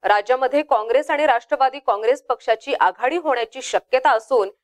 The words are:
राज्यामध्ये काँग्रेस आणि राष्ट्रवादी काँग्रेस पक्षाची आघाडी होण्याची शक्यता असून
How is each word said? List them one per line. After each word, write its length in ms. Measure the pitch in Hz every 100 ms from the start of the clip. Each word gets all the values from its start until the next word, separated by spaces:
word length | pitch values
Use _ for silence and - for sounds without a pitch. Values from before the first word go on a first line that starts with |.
राज्यामध्ये 600 | 185 208 208 254 262 285
काँग्रेस 480 | 302 240 220 254 -
आणि 160 | 294 302
राष्ट्रवादी 520 | 240 - 285 262 277
काँग्रेस 440 | 269 208 220 285
पक्षाची 520 | _ 240 - 220 -
आघाडी 420 | 285 - - 254 339
होण्याची 460 | 311 254 226 262
शक्यता 480 | 247 190 _ - 196
असून 400 | 226 220 - 196 -